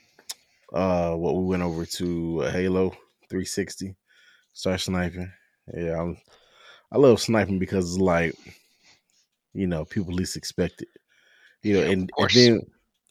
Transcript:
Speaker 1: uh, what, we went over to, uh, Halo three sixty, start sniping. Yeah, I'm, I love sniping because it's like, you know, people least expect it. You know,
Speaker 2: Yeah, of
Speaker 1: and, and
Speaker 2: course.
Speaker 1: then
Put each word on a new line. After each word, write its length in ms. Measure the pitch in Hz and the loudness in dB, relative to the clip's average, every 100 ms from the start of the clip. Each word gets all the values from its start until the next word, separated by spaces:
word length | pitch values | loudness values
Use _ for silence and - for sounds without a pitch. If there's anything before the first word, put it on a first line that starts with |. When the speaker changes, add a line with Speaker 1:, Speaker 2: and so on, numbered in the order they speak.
| _ _ - - _ _ _ | _ _ -18 -18 _ _ _
Speaker 1:
uh, 420 | 65 95 90 85 82 | -2 0 0 0 -2
what, 200 | 85 87 | -2 -2
we 80 | 92 | -2
went 180 | 92 | -2
over 220 | 87 82 85 | -2 -4 -8
to, 580 | - 90 85 82 82 | -6 -4 -4 -4 -4
uh, 80 | 65 | -2
Halo 440 | 90 92 92 92 - _ _ _ | -2 0 0 0 -4 _ _ _
three 160 | 92 92 | -8 -6
sixty, 500 | - 92 - 98 98 _ _ _ _ _ | -6 -6 -8 -12 -14 _ _ _ _ _
start 280 | - 98 92 | -8 -4 -4
sniping. 500 | - 92 90 90 90 - _ _ - | -2 -2 -2 -6 -12 -14 _ _ -16
Yeah, 260 | 82 85 82 | -8 -4 -4
I'm, 160 | 87 87 _ _ _ _ - - _ | -4 -8 _ _ _ _ -20 -20 _
I 60 | 117 | 4
love 240 | 139 107 | 6 6
sniping 360 | - 110 95 95 | 4 0 2 0
because 340 | 92 98 87 | -2 -2 -2
it's 80 | 90 | 0
like, 340 | 92 85 82 - - - _ _ _ _ _ _ _ _ _ | 2 2 0 -4 -16 -20 _ _ _ _ _ _ _ _ _
you 120 | - 92 | -6 -2
know, 200 | 82 78 | -2 -4
people 260 | - 90 | -6 -4
least 220 | 90 92 80 | -4 -6 -8
expect 460 | - - 87 - | -10 -4 -4 -4
it. 80 | - _ _ _ _ _ _ _ | -18 _ _ _ _ _ _ _
You 120 | 107 98 | 0 2
know, 40 | |
Speaker 2:
Yeah, 60 | 76 | 2
of 60 | |
Speaker 1:
and, 80 | 95 | 0
and 100 | 95 | -2
Speaker 2:
course. 240 | - - 127 | -2 4 8
Speaker 1:
then 260 | 120 110 - _ _ _ _ | 8 6 0 _ _ _ _